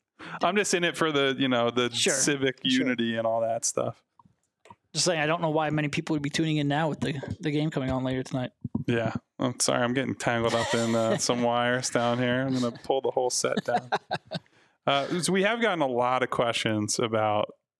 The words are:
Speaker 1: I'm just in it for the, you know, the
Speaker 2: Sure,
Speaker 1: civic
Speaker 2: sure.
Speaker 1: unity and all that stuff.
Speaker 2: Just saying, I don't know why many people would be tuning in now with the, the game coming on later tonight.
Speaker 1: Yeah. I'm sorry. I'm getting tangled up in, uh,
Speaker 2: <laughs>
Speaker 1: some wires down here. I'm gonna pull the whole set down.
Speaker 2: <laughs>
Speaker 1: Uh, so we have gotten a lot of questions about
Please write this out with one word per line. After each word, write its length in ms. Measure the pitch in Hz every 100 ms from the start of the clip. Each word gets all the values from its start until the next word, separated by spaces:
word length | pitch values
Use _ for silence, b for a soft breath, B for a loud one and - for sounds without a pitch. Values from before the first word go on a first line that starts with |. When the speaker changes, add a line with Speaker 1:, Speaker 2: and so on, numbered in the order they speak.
| _ _ B B
Speaker 1:
I'm 160 | 175 208
just 160 | 196
in 100 | 180
it 140 | 175 -
for 160 | 160
the, 200 | 143 139 131
you 80 | 135
know, 220 | 123 117
the 180 | 117 120
Speaker 2:
Sure, 180 | 117 -
Speaker 1:
civic 480 | 139 156 139 131 - 135
Speaker 2:
sure. 140 | 131 131
Speaker 1:
unity 300 | 120 117 113
and 100 | 113
all 140 | 113
that 240 | 113 113
stuff. 400 | - - 120 - _ _ _ _ _ _ - - _
Speaker 2:
Just 120 | 156 175
saying, 160 | 165
I 60 | 151
don't 140 | 170
know 80 | 165
why 200 | 151 151
many 180 | 151 147
people 260 | 156 160
would 80 | 156
be 80 | 143
tuning 280 | - 160 151
in 100 | 143
now 220 | 143 160
with 100 | -
the, 140 | 135 135 - -
the 120 | 156
game 180 | 147 156
coming 200 | 160 131
on 140 | 131
later 180 | 131 131
tonight. 300 | - 131 127 - - - -
Speaker 1:
Yeah. 280 | 117 113 - - -
I'm 180 | 131 120
sorry. 200 | - 131
I'm 120 | 120
getting 200 | 127 120 104
tangled 380 | - 120 117
up 200 | 117 113
in, 200 | 117 117
uh, 240 | 113 113 110
Speaker 2:
<laughs> 20 |
Speaker 1:
some 220 | - 123
wires 480 | 120 120 123 127 -
down 280 | 127 120 120
here. 240 | 123 127
I'm 120 | 135
gonna 180 | 131 120 117
pull 160 | - 135
the 120 | 120
whole 180 | 131 123
set 340 | - 127 127
down. 260 | - 120 123 -
Speaker 2:
<laughs> 40 | - - - - b b b b -
Speaker 1:
Uh, 320 | 139 135 180
so 140 | 160
we 80 | 190
have 180 | 196 233
gotten 200 | 226 175
a 60 | 135
lot 340 | 120 123 127
of 80 | 123
questions 680 | - 120 113 117 107 104 -
about 560 | 120 110 107 104 - - _ _